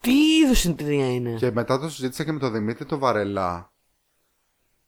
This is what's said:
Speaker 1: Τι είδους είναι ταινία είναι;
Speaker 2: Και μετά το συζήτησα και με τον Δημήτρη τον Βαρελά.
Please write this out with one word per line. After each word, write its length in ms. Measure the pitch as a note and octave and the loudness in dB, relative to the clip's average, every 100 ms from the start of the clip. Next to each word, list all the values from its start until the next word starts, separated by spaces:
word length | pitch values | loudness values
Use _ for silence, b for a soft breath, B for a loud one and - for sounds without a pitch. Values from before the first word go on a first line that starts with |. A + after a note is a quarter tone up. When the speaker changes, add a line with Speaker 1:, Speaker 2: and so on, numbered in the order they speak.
Speaker 1:
Τι 100 | A#3+ C4+ D#4 D#4+ | 0 4 4 6
είδους 260 | C#4+ A#3 | 6 4
είναι 100 | F3 | 2
ταινία 400 | C#3+ D3 C#3+ C3 | -2 -2 0 0
είναι; 160 | B2 A#2+ | -2 -4
Speaker 2:
Και 200 | A2+ B2 | -2 -2
μετά 280 | A2 A#2 C3+ | 0 -2 -2
το 100 | D#3 | -4
συζήτησα 340 | C#3+ B2+ B2+ | -6 -8 -6
και 80 | D#3 | -6
με 80 | D3+ | -4
τον 120 | C3+ | -4
Δημήτρη 340 | A2 G#2+ B2 C#3+ | -2 -4 -6 -6
τον 140 | D3+ | -2
Βαρελά. 720 | C3 G#2+ G2+ G2 F2+ F2 - _ _ _ _ _ _ _ _ _ _ _ | 0 0 0 -2 -4 -4 -12 _ _ _ _ _ _ _ _ _ _ _